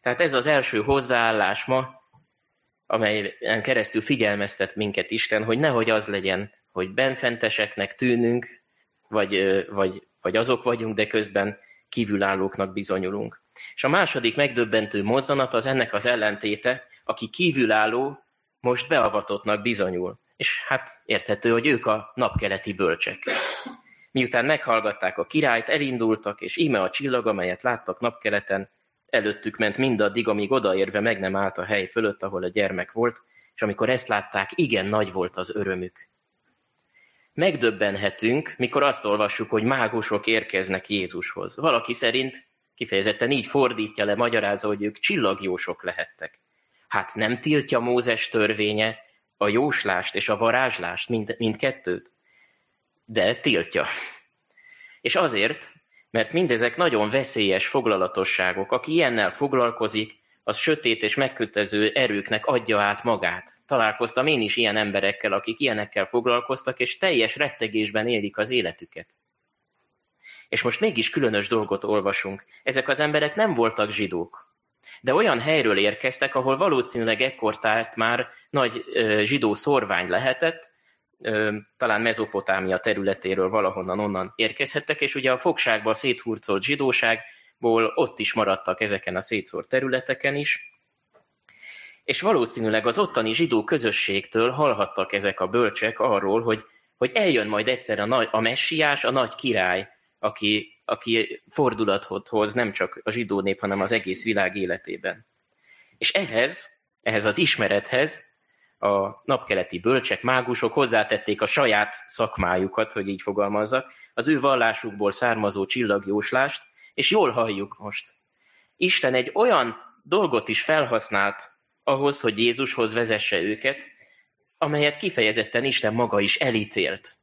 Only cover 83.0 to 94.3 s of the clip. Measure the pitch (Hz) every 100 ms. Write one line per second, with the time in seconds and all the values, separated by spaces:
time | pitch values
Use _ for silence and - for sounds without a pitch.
83 | 98 95 92 95 92 110 95 95 92 98
84 | 104 95 95 - 110 - 139 151 - 151
85 | 139 143 131 127 180 160 - 110 107 110
86 | 135 120 120 110 - 98 113 143 135 123
87 | 117 113 - - _ _ 117 113 113 -
88 | 135 - 107 113 98 95 - 92 107 98
89 | - 92 - 107 - - - 131 135 127
90 | 127 131 139 143 147 - - _ _ _
91 | _ _ _ _ _ _ - - - -
92 | - 131 190 170 113 - 110 110 117 117
93 | 202 - 110 117 165 113 - 156 117 -
94 | - 98 -